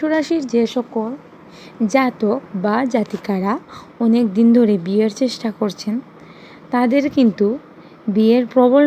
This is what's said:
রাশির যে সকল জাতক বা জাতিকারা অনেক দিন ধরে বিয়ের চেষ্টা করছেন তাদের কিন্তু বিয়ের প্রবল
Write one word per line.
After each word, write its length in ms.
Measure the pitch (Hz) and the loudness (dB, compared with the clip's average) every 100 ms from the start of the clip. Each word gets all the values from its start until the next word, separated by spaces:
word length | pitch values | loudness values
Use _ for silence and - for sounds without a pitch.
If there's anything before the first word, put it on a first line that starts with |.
রাশির 380 | 302 311 294 330 254 | -2 -2 -2 -4 -2
যে 160 | 233 226 | -2 -2
সকল 440 | 254 240 226 220 277 - - - - - - 220 | -2 -6 -6 -8 -10 -16 -20 -20 -20 -16 -4 0
জাতক 520 | 269 254 254 208 254 - | 0 0 -2 -2 -2 -6
বা 220 | 196 208 220 | -6 -2 -2
জাতিকারা 680 | 269 233 208 196 - 190 196 285 - - - - | -2 -2 -4 -6 -6 -4 -4 -6 -8 -20 -16 -4
অনেক 240 | 233 233 226 | 0 2 0
দিন 160 | 190 233 | 2 4
ধরে 220 | 240 220 202 | 4 4 0
বিয়ের 340 | 170 202 220 | -2 -2 -2
চেষ্টা 340 | 214 254 - 226 | -2 -4 -4 -8
করছেন 420 | - 214 180 214 233 - - - - - - - | -4 -6 -6 -6 -8 -8 -18 -20 -20 -20 -20 -6
তাদের 340 | 247 247 277 285 | -2 0 0 0
কিন্তু 360 | 285 233 175 202 269 - - - - - | 2 2 2 -2 -4 -10 -20 -20 -12 -4
বিয়ের 360 | 202 220 247 233 | 0 4 2 2
প্রবল 380 | 254 247 269 | 2 4 4